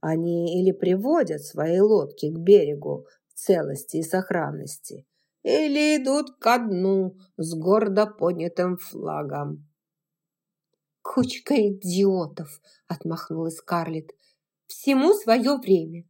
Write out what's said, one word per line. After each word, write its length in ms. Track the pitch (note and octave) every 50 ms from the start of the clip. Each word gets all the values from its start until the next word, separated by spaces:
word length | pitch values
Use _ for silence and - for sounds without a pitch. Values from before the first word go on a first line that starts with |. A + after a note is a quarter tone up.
Они 600 | - D#3+ D#3+ E3 E3 E3+ E3+ E3+ E3+ E3+ E3 F3+
или 100 | F#3 F#3+ F#3
приводят 680 | - - F#3 F#3 F#3+ G3+ C4 D#4 E4+ C4 E3 D#3+ D3 D3
свои 360 | - - D3+ D3+ D#3+ E3+ F#3
лодки 500 | G3 G#3+ A3 F#3+ C#3+ - - - - D3+
к 60 | D#3+ E3
берегу 680 | E3 F3+ G3+ G3 D#3+ C#3+ D3 C#3+ D3 D3 D3 D3 - - _ _ _ _
в 40 | _
целости 600 | - - - G3 E3+ D3 D3 C#3 C#3+ - - - D#3+
и 60 | D#3+
сохранности, 1000 | - - F#3 F#3+ - - F3 D#3 C#3+ D3 D3 - C#3+ - - _ - - - _ _ _ _ _ _ _ _ _
или 540 | - A3+ D4 D#4 D4+ C#4 D4 D4+ D4+ D4+ D4+
идут 400 | C4 C4 C4+ D4 D4 D4 _ _
ко 200 | - A3+ A#3+ B3
дну 580 | A#3+ A3 G3 F3+ F#3 F#3+ G3 F#3+ F#3+ F#3 F#3 - - _ _ -
с 180 | E3+ D#3+ E3+
гордо 520 | D#3+ D#3+ F3+ G3 A3 A3 G#3 F#3+ G3 G#3 G#3
поднятым 680 | G#3 - - E3+ F3+ E3+ D#3+ E3+ E3 - F3+ F3+ F3+ F3+
флагом. 920 | - - - - - D#3+ D#3 D3+ D3 C#3 D3 C#3+ C#3+ C#3+ D3+ D3+ - _ _ _ _ _ _ _ _ _ _ _ _ _ _ _ _ _ _ _ _ _ _ _ _ _ _ _ _
«Кучка 500 | - - - B3 B3+ - - - - C#4+ C4+ G#3+ G3+
идиотов!» 920 | G3 F#3+ - F3+ F3 F#3 G3+ G3 F#3+ F#3 E3+ D3 D3 - E3 D3 - - _ _ _ _ _ _
отмахнулась 680 | F3 - - E3 E3 D#3+ - - E3 D#3+ E3 E3 D#3+
Скарлетт. 560 | - - - F3 E3+ E3 E3 D#3+ D#3+ D#3 D#3 - _ _ _ _ _ _ _ _ _ _ _
«Всему 460 | - - - C#4 C#4 C4 C4+ E4+ G#4
своё 440 | G4+ - A3+ A3+ B3 B3 C4 C#4+ C4
время. 480 | - G3 F#3+ F3 D#3+ D#3+ E3 E3+ E3+ _